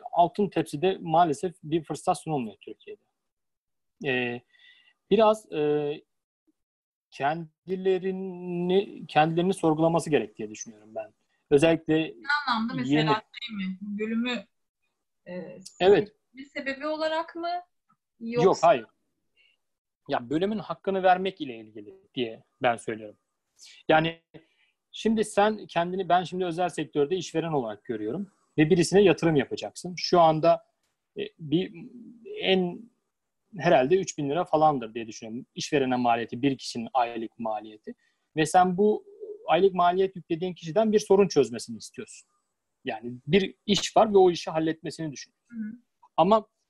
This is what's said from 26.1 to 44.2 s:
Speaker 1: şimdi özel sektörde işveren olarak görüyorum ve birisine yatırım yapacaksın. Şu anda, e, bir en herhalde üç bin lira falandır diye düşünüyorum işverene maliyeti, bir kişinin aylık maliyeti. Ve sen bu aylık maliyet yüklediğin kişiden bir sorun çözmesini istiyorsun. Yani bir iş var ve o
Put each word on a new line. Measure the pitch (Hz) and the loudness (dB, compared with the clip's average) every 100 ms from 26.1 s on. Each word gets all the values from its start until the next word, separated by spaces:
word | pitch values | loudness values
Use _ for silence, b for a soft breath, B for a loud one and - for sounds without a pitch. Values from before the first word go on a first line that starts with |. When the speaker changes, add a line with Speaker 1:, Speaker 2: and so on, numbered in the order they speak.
| 180 | 0
Speaker 1:
şimdi | 175 180 180 | 0 -4 -4
özel | 160 180 | -2 -4
sektörde | - 147 147 143 185 | -4 -4 0 0 0
işveren | 156 160 165 | -4 -4 -2
olarak | 147 113 101 - | -2 -4 -8 -8
görüyorum | 110 107 156 202 _ _ - | -6 -6 -6 -8 _ _ 0
ve | 151 | 4
birisine | 180 160 185 | 4 4 6
yatırım | 196 147 165 147 | 6 4 2 2
yapacaksın. | 113 107 104 - 180 175 | 0 -6 -10 -12 -12 -10
Şu | - 185 | 2 4
anda, | 165 156 165 165 - _ _ _ _ - | 6 4 2 2 -2 _ _ _ _ -12
e, | - - | -12 -12
bir | 156 160 190 170 220 - - - - - | -2 -2 -2 -10 -20 -20 -20 -20 -16 -6
en | 185 190 180 - - _ _ _ _ _ _ 190 | 0 0 0 -6 -16 _ _ _ _ _ _ -2
herhalde | 156 156 143 190 | 4 4 4 2
üç | 180 - | 0 -6
bin | 139 | -4
lira | 156 175 | -2 0
falandır | 156 156 139 113 | 2 4 2 -4
diye | 117 110 | -10 -10
düşünüyorum | - 113 120 - - | -12 -12 -12 -12 -12
işverene | - 147 131 127 | -2 0 0 0
maliyeti, | 123 120 113 123 | 2 0 -2 -4
bir | 135 131 | -2 -2
kişinin | - 120 117 | -8 -10 -4
aylık | 131 117 117 110 - | -2 -2 -4 -10 -8
maliyeti. | 113 107 107 107 - - _ _ _ 156 | -8 -8 -10 -18 -18 -20 _ _ _ -2
Ve | 156 | 2
sen | 185 185 180 | 4 4 4
bu | 208 214 - - - - - | 2 0 -6 -18 -16 -12 0
aylık | 165 190 | 4 4
maliyet | 180 175 180 190 185 | 4 2 2 0 -4
yüklediğin | - 165 185 | -8 -6 -6
kişiden | 170 165 160 220 | -8 -4 0 2
bir | 208 | 2
sorun | - 196 196 | 4 4 6
çözmesini | 147 117 117 - 107 | 2 0 -2 -12 -14
istiyorsun. | - - 110 - _ _ _ _ _ _ 131 | -16 -18 -18 -20 _ _ _ _ _ _ -10
Yani | 101 120 123 143 | -10 -10 -12 0
bir | 190 190 - - | 2 2 -4 -2
iş | 196 - - | -2 2 2
var | 226 | 4
ve | |
o | 196 | 6